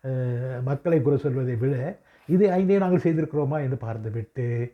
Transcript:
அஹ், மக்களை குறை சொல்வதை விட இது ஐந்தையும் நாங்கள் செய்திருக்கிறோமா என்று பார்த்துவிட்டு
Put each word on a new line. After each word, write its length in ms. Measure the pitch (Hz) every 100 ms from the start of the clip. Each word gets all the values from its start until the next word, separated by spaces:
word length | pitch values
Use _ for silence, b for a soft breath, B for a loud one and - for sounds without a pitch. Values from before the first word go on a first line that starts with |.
அஹ், 600 | 135 127 123 120 131 123
மக்களை 380 | 127 - 175 165
குறை 160 | 131 139
சொல்வதை 380 | 147 127 127 117
விட 200 | 131 131 139 208 b b -
இது 200 | 180 202
ஐந்தையும் 280 | 180 190 196
நாங்கள் 240 | 185 180
செய்திருக்கிறோமா 580 | 170 160 156 147 139 151
என்று 180 | 135 127
பார்த்துவிட்டு 720 | 113 110 110 113 104 - 120 117 120